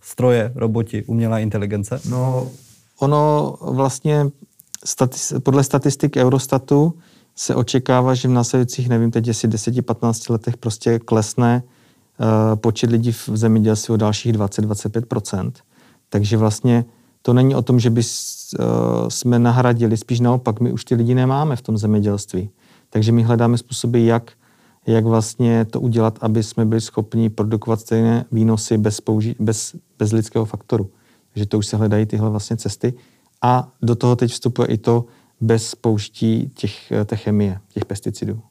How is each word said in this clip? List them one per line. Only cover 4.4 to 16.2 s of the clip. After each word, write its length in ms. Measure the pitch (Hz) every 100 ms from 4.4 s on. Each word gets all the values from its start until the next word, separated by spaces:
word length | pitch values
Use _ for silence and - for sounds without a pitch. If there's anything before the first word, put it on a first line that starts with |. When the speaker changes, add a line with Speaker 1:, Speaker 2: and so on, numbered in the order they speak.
| - _ _ - -
Speaker 2:
statis-, 540 | - 127 - - 143
podle 240 | 127 135
statistik 520 | 139 143 143 135 147 139
Eurostatu 800 | 127 135 127 135 131 143 156 165 _ _ _ -
se 200 | - 123
očekává, 580 | 113 135 131 127 127 127
že 120 | 127
v 40 |
následujících, 580 | 127 117 131 123 - 123
nevím, 220 | 120 117
teď 160 | 117 113
jestli 200 | 110 113
deseti, 340 | 107 107 123
patnácti 520 | - 117 120 113 -
letech 240 | 113 - 117
prostě 420 | 117 107 - 117
klesne, 640 | 117 113 107 - 120 120 123 _ _ _ _ _
eh, 360 | 113 110 110 110
počet 340 | 117 107 117
lidí 220 | 117 117
v 180 | 113 -
zemědělství 600 | 107 113 110 110 107 -
o 40 | 110
dalších 360 | 107 104 120
dvacet, 280 | 110 101 -
dvacet 280 | 107 104 107
pět 160 | 110 120
procent. 540 | - 104 98 113 123 _ _ _ _ _
Takže 280 | 101